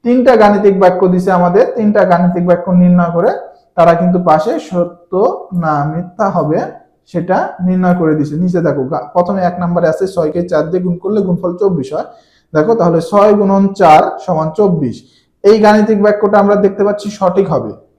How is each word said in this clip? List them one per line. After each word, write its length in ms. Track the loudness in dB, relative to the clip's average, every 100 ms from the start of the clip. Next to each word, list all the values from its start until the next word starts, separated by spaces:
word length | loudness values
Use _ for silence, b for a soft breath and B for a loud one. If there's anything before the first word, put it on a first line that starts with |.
তিনটা 280 | 0 2 4 4
গাণিতিক 380 | 4 4 2 4
বাক্য 200 | 2 2 0
দিছে 220 | 0 0
আমাদের, 320 | 0 2 2 0
তিনটা 260 | 0 0 2
গাণিতিক 400 | 2 2 2 0 0
বাক্য 200 | 0 2
নির্ণয় 400 | 2 4 4 2 0
করে 140 | -2 -4 -14 B B
তারা 180 | 2 2
কিন্তু 240 | 4 0 0 2
পাশে 240 | 0 0 -6 -4
সত্য 440 | -4 -4 -8 _ -2 -2 -4 -8 -4
না 120 | -2 -2
মিথ্যা 420 | -2 -6 -10 -4 -2
হবে 280 | -2 -2 -2 -4 -12 _ _ _
সেটা 220 | -8 -2 -2 -4 -4 -2
নির্ণয় 300 | 0 0 0
করে 160 | 0
দিছে। 200 | 0 -2 -2
নিচে 240 | -2 0
দেখো, 220 | -2 -2
গা-, 220 | -4 -6 -4
প্রথমে 280 | -4 -2 -2
এক 140 | -4 -4
নম্বরে 260 | -4 0 -2
আছে 160 | -2 -4
ছয়কে 340 | -2 -4 -4 -2
চার 160 | -2 -2
দিয়ে 120 | -4
গুণ 120 | -4 -6
করলে 180 | -4 -2
গুণফল 320 | -2 -2 -4 -2
চব্বিশ 320 | -2 -2 -4
হয়। 140 | -8 -10 b b b b
দেখো, 200 | -2 0
তাহলে 240 | 0 2 0
ছয় 320 | 0 2 4
গুণন 280 | 4 2 2 0
চার 280 | 2 6 6 4 -6
সমান 260 | -6 -4 -4 0
চব্বিশ। 400 | 0 0 -4 -8 b b b _
এই 120 | 2 4
গাণিতিক 380 | 4 4 2 2
বাক্যটা 340 | 2 0 2 2
আমরা 180 | 2 2
দেখতে 260 | 0 0
পাচ্ছি 220 | -2 -2 -10
সঠিক 360 | -4 -2 0 -2
হবে 220 | -4 -6 -14 _